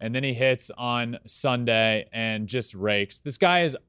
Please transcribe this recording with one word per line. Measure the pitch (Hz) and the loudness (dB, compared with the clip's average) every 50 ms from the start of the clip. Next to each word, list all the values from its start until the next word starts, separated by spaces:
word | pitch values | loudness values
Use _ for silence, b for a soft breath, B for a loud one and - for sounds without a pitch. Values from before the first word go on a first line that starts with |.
and | 110 113 120 | -8 -6 -4
then | 131 139 | -2 -2
he | 135 | -2
hits | 120 117 131 131 127 123 - - - - | 0 2 2 2 2 0 -4 -10 -10 -6
on | 123 120 120 120 117 117 120 - - | -4 -2 -2 -2 -2 -4 -8 -10 -12
Sunday | - - - - 135 123 123 120 117 113 110 113 110 110 107 - - | -12 -6 -2 0 0 0 2 2 2 4 4 4 4 2 0 -2 -6
and | - 113 113 110 110 107 107 | -6 -4 -4 -2 -2 -4 -4
just | 101 123 127 113 - | -4 -4 -4 -4 -6
rakes. | - 92 98 107 104 101 101 - - - | -6 -2 0 0 2 2 0 -2 -6 -10
This | - 147 123 | -12 -10 -2
guy | - 190 175 180 175 170 | 2 4 4 4 4 2
is | 156 131 - _ | 0 -2 -6 _